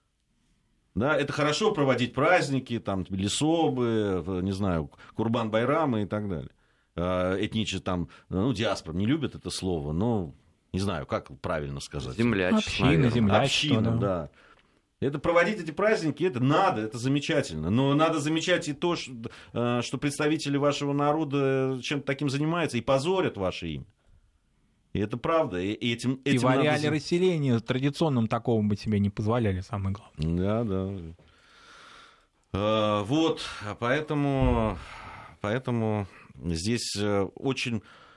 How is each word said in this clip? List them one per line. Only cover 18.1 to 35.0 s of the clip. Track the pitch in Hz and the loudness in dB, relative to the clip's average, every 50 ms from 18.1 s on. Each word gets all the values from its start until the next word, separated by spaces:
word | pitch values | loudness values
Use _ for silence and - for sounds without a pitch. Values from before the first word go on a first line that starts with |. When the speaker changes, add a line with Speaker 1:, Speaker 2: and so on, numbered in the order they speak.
| 160 151 | 2 0
Speaker 1:
замечать | 135 156 160 160 160 180 175 170 - 147 | -2 0 -2 0 2 2 0 0 0 -4
и | 143 | -6
то, | - 170 175 165 | -2 -2 -2 -2
что, | - - 131 131 117 113 117 - - - - | -2 -6 -10 -12 -12 -12 -12 -12 -14 -18 -8
э, | - 117 120 120 120 120 | -4 -2 0 0 0 -2
что | 117 - - | -2 -4 -4
представители | 127 - 143 - - 151 151 160 147 - 143 143 | -4 -4 -4 -2 0 0 0 0 0 0 -2 0
вашего | 135 143 143 143 - 143 143 143 | 2 2 2 0 0 -2 -2 0
народа | 143 143 147 147 160 156 139 139 143 135 135 135 131 131 131 131 123 120 | 2 2 2 2 0 -2 -2 0 0 2 2 2 2 0 0 -2 -4 -4
чем-то | - 151 139 - | -4 -6 -4 -2
таким | - 135 - 147 139 | -4 -2 -2 -2 -2
занимаются | 131 139 151 160 170 175 156 123 120 | 0 0 0 0 0 0 -2 0 -2
и | 117 | -2
позорят | - - 135 135 135 180 190 185 156 110 - | 2 2 2 2 2 2 2 2 0 0 -2
ваше | 101 92 90 - - 90 | -2 -2 -2 -2 -4 -6
имя. | 82 76 67 - - _ _ _ _ - - _ _ _ _ _ _ _ _ _ _ _ _ _ _ - | -8 -8 -8 -10 -14 _ _ _ _ -20 -20 _ _ _ _ _ _ _ _ _ _ _ _ _ _ -4
И | 92 | -4
это | 107 104 123 | -2 -2 -4
правда. | 117 - 160 165 160 156 113 90 90 | -4 -2 0 2 2 2 0 -2 -2
И, | 92 101 107 | -2 -2 -4
и | - 120 120 | -2 -2 -2
этим, | 117 117 120 127 135 - - | -2 0 -2 -2 -4 -2 0
Speaker 3:
И | 143 | 0
Speaker 1:
этим | 139 123 | 2 2
Speaker 3:
в | 120 | 4
Speaker 1:
надо | 127 131 135 | 4 4 4
Speaker 3:
ареале | 147 151 151 147 151 | 2 2 2 0 0
Speaker 1:
за- | 147 | 0
Speaker 3:
расселения | 156 147 - - 175 175 185 185 170 156 143 131 120 113 | -2 -2 -2 -2 0 2 2 2 2 2 2 2 2 0
традиционном | - - 127 131 139 143 139 - 170 151 131 120 113 107 | 0 -2 -2 0 0 -2 0 0 0 2 2 2 2 0
такого | 123 113 - 123 117 110 | -2 -2 0 2 2 2
бы | 107 104 104 | 2 2 0
себе | - - 110 107 98 | -2 0 0 2 2
не | 101 101 | 2 2
позволяли, | - - 107 107 117 123 113 101 95 92 | 0 0 0 2 2 2 2 2 0 -2
самое | 95 - 110 98 95 95 95 | -4 -6 -6 -4 -2 -4 -4
главное. | - - - - 76 76 82 85 | -6 -10 -14 -8 -4 -2 0 0
Speaker 1:
Да, | 87 92 101 107 117 120 | 2 2 2 0 0 0
да. | 104 95 95 95 98 98 92 82 82 87 - - - _ _ _ _ - - - - - - - - - - - - - _ _ _ _ _ _ _ - | 0 -2 -2 -2 -4 -6 -8 -10 -12 -14 -18 -20 -20 _ _ _ _ -20 -20 -20 -20 -20 -20 -20 -20 -20 -20 -20 -20 -20 _ _ _ _ _ _ _ -2
Э, | 95 104 107 110 110 107 107 104 104 101 | 0 2 2 4 4 4 4 2 2 2
вот, | 104 143 160 165 160 - - - - - - 202 104 98 - | 2 2 2 2 2 0 -2 -6 -10 -10 -10 -10 -10 -8 -4
поэтому, | 120 120 135 156 156 - 151 143 143 139 139 135 131 127 120 117 110 107 92 78 - - - - | -2 -2 0 -2 -2 -2 -2 0 0 0 2 4 4 4 4 4 2 0 -2 -6 -10 -14 -16 -16